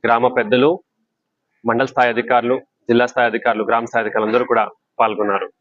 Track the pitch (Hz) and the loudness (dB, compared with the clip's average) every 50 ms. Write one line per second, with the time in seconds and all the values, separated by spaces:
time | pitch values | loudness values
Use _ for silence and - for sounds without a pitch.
0 | - 117 117 117 123 123 127 127 113 104 127 123 131 151 175 - _ _ _ _ | 2 0 0 2 2 0 0 0 0 0 2 2 2 2 0 -2 _ _ _ _
1 | _ _ _ _ _ _ _ _ _ _ _ _ - 117 113 120 135 127 - 135 | _ _ _ _ _ _ _ _ _ _ _ _ -4 -2 0 0 -2 -2 0 0
2 | 123 120 113 117 113 - 127 120 117 120 127 135 - _ _ _ _ - 117 117 | 0 2 0 -2 0 2 0 2 2 0 -2 -4 -4 _ _ _ _ 0 2 2
3 | 123 120 - 131 120 117 110 117 - 120 113 107 104 104 113 117 117 113 - 117 | 2 2 0 0 0 0 -2 0 -2 -2 -2 0 -2 0 -2 -2 -2 -2 -4 -2
4 | 110 107 - 113 107 107 110 123 123 - 120 113 107 101 - _ _ _ _ - | -2 -2 -2 -2 -2 0 0 0 0 2 0 0 0 -2 -6 _ _ _ _ -2
5 | 113 110 107 98 104 101 98 98 95 - _ _ | -2 -2 0 -2 -2 -2 -2 -4 -4 -8 _ _